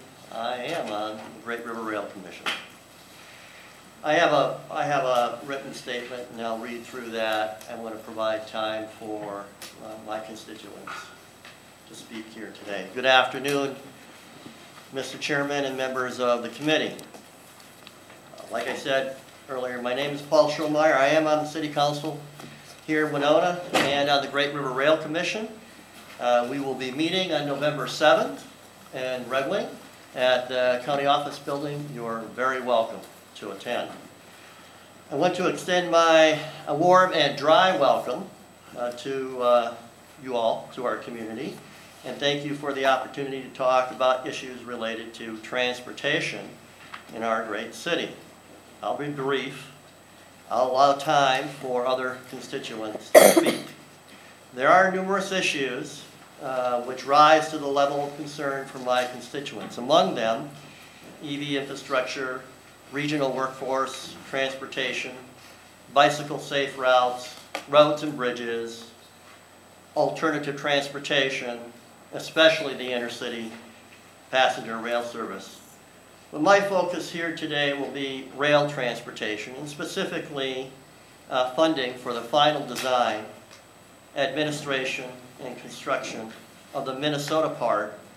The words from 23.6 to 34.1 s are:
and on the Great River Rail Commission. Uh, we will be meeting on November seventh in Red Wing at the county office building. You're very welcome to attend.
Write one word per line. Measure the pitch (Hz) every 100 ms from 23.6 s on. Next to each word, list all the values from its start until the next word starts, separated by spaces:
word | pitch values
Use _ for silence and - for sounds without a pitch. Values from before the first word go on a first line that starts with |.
| -
and | - 147 143 143
on | 143
the | 131
Great | 139 143
River | 147 131
Rail | 127 143 160
Commission. | 151 160 175 220 220 - - - - - - -
Uh, | 123 120 120
we | 139
will | 135
be | 120 127
meeting | 135 165 185 185
on | 151 143
November | 139 147 143 123
seventh | - 156 165 - - - - - - -
in | 135 127 127 117
Red | 131 139
Wing | 202 - - - - - 143
at | 127 123 -
the | 127 127 123
county | 151 143 139
office | 147 147 -
building. | - 143 147 147 147
You're | 117 117 113 107
very | 120 131 127
welcome | 123 117 113 95 - - - -
to | 107
attend. | 98 123 117 - - -